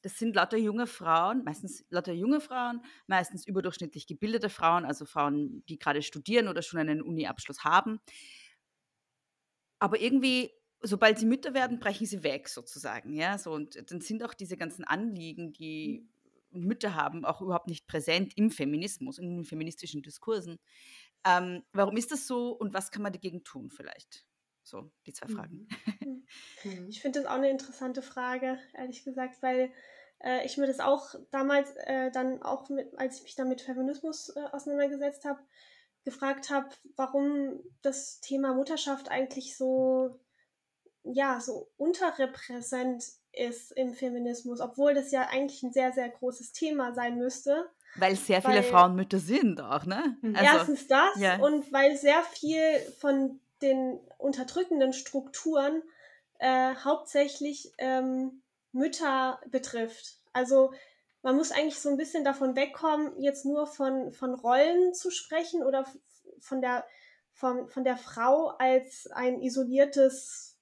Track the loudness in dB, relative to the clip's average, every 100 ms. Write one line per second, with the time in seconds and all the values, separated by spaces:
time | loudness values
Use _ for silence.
0 | -10 -4 0 2 2 2 0 0 -4 -4
1 | 2 4 4 0 -4 -8 -10 -14 _ -4
2 | -2 -2 0 0 0 -6 -4 -6 -12 -20
3 | 0 0 0 -8 -4 -2 -2 -6 -10 -12
4 | -14 -6 -2 -2 -2 0 2 2 0 -8
5 | -6 -2 0 0 -4 -8 -14 -6 -2 -2
6 | -4 -10 0 2 2 -4 -6 -4 -2 -2
7 | -2 -4 -4 -6 -12 -6 4 4 2 -8
8 | -10 -20 -20 -20 -20 _ _ _ _ _
9 | _ _ _ _ _ _ _ _ 0 2
10 | 2 2 4 2 -2 _ _ _ -4 4
11 | 4 6 2 2 0 -2 -2 -2 -4 -4
12 | -6 -4 -4 -4 -8 -14 -14 -12 -10 -10
13 | -8 -4 -4 -4 -6 -8 -8 -14 -14 -12
14 | -8 -8 -8 -12 -12 -8 -10 -10 -6 -4
15 | -4 -6 -10 -10 -12 -12 -12 -8 -8 -10
16 | -12 _ _ _ _ -6 -4 -2 -4 -2
17 | -2 -2 -4 -4 -2 -4 -4 -12 _ -6
18 | -2 -2 -2 0 0 0 -2 -2 -4 -8
19 | -10 -10 -8 -8 -8 -8 -10 -10 -12 -12
20 | -12 -14 -6 -6 -6 -16 _ _ -20 -20
21 | -20 _ 4 4 2 -8 -6 0 2 2
22 | -4 -6 -4 -4 -4 -4 -6 -6 -8 -6
23 | -8 -6 -10 -12 -14 -16 -16 -16 -18 -18
24 | -20 -20 _ _ _ _ _ -18 -18 _
25 | -20 -18 -12 -10 -10 -16 -16 -12 -10 -10
26 | -12 -14 _ -20 -20 -16 -14 -12 -14 -8
27 | -4 -4 -4 0 2 0 -6 -10 -8 -8
28 | -10 -8 -6 -4 -4 -6 -10 -14 -12 -12
29 | -10 -8 -8 -4 0 2 0 -4 -20 -20
30 | -20 _ -4 -4 -4 -2 0 2 2 2
31 | 0 -18 -8 -2 4 4 2 -6 -4 -2
32 | -2 -2 -2 -4 -4 -6 -4 -6 -6 -6
33 | -6 -6 -16 -6 -2 -2 -4 -4 -2 -2
34 | -6 -8 -10 -10 -8 -8 -4 0 0 0
35 | -4 -4 -8 -8 -10 _ -20 _ _ _
36 | -12 -6 -4 -4 -2 -2 -2 -16 -18 -6
37 | -2 2 0 0 -2 -6 -14 _ -4 -4
38 | -10 -14 -6 -2 0 0 0 -2 -4 -6
39 | -4 -2 -2 -4 -10 -4 0 2 4 2
40 | 0 -4 _ _ _ _ _ _ _ _
41 | -4 0 0 0 -4 -8 -10 _ -2 2
42 | 0 0 -4 -4 -12 -12 -6 -2 -2 -4
43 | -10 -18 _ -6 -6 -6 -10 -4 -4 -2
44 | -6 -4 -4 -6 -8 -6 -6 2 4 4
45 | 2 0 0 0 -2 -4 -2 2 2 0
46 | -4 -4 -6 -6 -14 -4 -2 0 -2 -2
47 | -4 -2 -4 -4 0 0 0 _ -20 0
48 | 2 2 2 2 6 6 8 10 10 6
49 | 0 0 2 4 4 2 -2 -2 -2 -2
50 | -2 -2 -2 6 8 8 4 -2 4 6
51 | 6 4 2 4 4 2 0 6 6 6
52 | 6 6 4 -4 -2 2 4 4 0 -4
53 | 0 2 0 -4 _ _ 2 2 0 -4
54 | -12 -4 -2 -2 -4 -2 0 2 2 2
55 | -4 -6 -6 -6 0 2 2 -2 -6 _
56 | -20 _ _ _ 2 4 2 0 0 0
57 | 0 2 2 0 -6 -6 -12 -6 0 0
58 | 0 -2 -4 -8 _ _ _ -2 -2 0
59 | 0 2 0 -2 -4 -4 -4 -4 -4 -6
60 | -20 -20 _ -4 4 6 6 2 -20 _
61 | _ _ 2 2 2 0 0 -2 -2 0
62 | 0 0 0 2 0 2 -2 0 0 2
63 | 0 0 0 0 -2 0 -2 -2 0 0
64 | -4 -6 -6 -2 2 6 6 6 4 2
65 | -6 -6 -4 -4 -2 0 4 4 2 -10
66 | _ _ -20 -20 -6 -2 0 0 -2 -18
67 | -20 _ _ _ 0 0 -4 -2 0 0
68 | -6 0 6 6 4 2 4 4 2 -16
69 | -12 -2 0 0 -2 0 2 6 6 8
70 | 6 4 -12 -14 -16 _